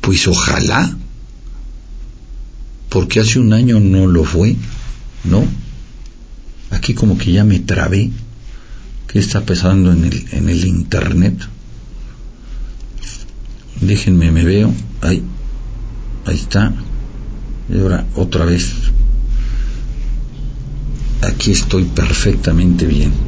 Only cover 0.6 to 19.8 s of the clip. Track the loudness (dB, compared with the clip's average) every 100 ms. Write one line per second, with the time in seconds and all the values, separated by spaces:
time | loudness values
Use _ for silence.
0.6 | 2 2 0 -2 -12 -14 -16 -16 -14 -12
1.6 | -12 -14 -14 -14 -14 -16 -16 -14 -14 -12
2.6 | -14 -12 -2 0 2 2 2 4 4 4
3.6 | 4 6 6 6 6 4 4 4 2 2
4.6 | -4 -8 -8 -10 -12 -8 0 2 2 -2
5.6 | -8 -12 -14 -16 -16 -18 -18 -16 -16 -14
6.6 | -4 -2 0 2 2 2 2 4 6 4
7.6 | 2 0 2 2 0 -2 -10 -14 -14 -14
8.6 | -14 -16 -12 -12 -2 0 0 -2 0 0
9.6 | 4 4 6 4 4 0 -4 -2 0 2
10.6 | 2 0 0 0 0 2 2 0 -8 -14
11.6 | -16 -16 -14 -14 -14 -14 -16 -16 -12 -8
12.6 | -8 -8 -10 -10 -10 -10 -12 -12 -12 -12
13.6 | -14 -2 0 2 4 4 6 4 4 4
14.6 | 4 2 -4 -4 0 0 -2 -6 -6 -6
15.6 | -8 -8 -8 -8 -8 -6 -4 -4 -2 0
16.6 | 0 -2 -4 -6 -6 -10 -10 -10 -8 -8
17.6 | -4 0 2 0 -2 -2 -2 0 2 2
18.6 | 0 0 2 4 4 2 2 0 0 -2
19.6 | -2 -4